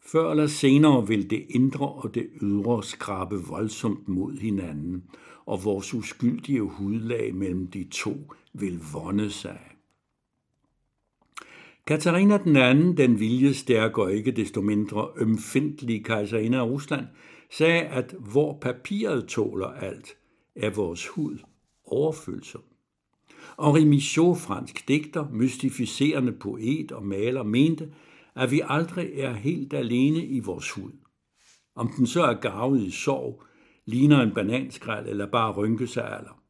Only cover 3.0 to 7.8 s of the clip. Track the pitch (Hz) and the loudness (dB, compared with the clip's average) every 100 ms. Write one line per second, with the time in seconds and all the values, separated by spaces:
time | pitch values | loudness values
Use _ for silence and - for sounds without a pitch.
3 | - 95 90 98 80 78 110 - 117 98 | -8 -6 -4 -6 -6 -6 -6 -4 -4 -4
4 | - 90 101 - 110 98 87 73 80 92 | -4 -4 -4 -6 -4 -4 -4 -8 -8 -8
5 | 92 - - - - 101 98 101 98 120 | -12 -20 -20 -20 -8 -4 -2 -4 -4 -8
6 | - - 120 120 - 135 98 - 98 113 | -8 -2 -2 -2 -4 -2 -2 -4 -4 -4
7 | 113 120 110 92 95 92 90 98 | -4 -4 -4 -4 -4 -4 -6 -10